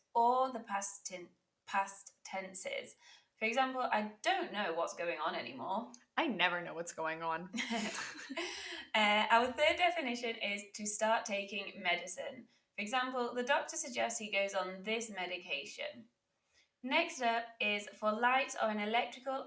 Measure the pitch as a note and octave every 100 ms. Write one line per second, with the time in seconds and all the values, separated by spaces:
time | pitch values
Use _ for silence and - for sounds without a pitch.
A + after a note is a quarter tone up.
0 | _ A#3 A#3 B3+ C4 B3 A3 G3+ G3+ -
1 | - F3+ F3 _ _ _ - G3 G3 -
2 | - _ - F#3+ F#3+ F#3+ - - - -
3 | - - _ - A3+ A#3 C4 B3+ B3 G#3+
4 | G#3 - D#4+ F#4+ - G3+ F#3+ E3 - -
5 | E3+ E3 D#3 F3 - B3+ G3+ G3 B3 -
6 | _ - D#4+ F#3 F3+ F3 E3+ D#3 F3 -
7 | D#3+ D#3+ E3 D#3+ F3+ A3 B3 A3+ G#3+ -
8 | - - - C#4 F4 - - E4+ - A3
9 | G#3 G#3 G#3+ A3+ B3+ B3+ D4+ E4+ F4 E4+
10 | C4+ A#3+ B3 A3 G3+ G3+ - - G#3 -
11 | A3 A3+ - G3+ G3+ G#3 G3 G#3 F3+ F3
12 | F3 - D3+ - - _ _ - G#3 B3+
13 | C4 C4 A#3+ A#3+ B3 D4 D4 D#4+ D4 A#3+
14 | A3+ A3 G#3+ G3 G3 G3+ F3 F#3+ F#3+ A3+
15 | A3 G3 F3+ F3+ F3+ C#3 - - - -
16 | A2 _ _ _ _ _ _ _ B3+ D4+
17 | E4+ C4 A#3+ A3+ A#3 - G#3 G#3 G#3 -
18 | G#3+ A3 A#3+ C4 C#4 - A3 G#3 G#3 A#3
19 | - - C4+ C4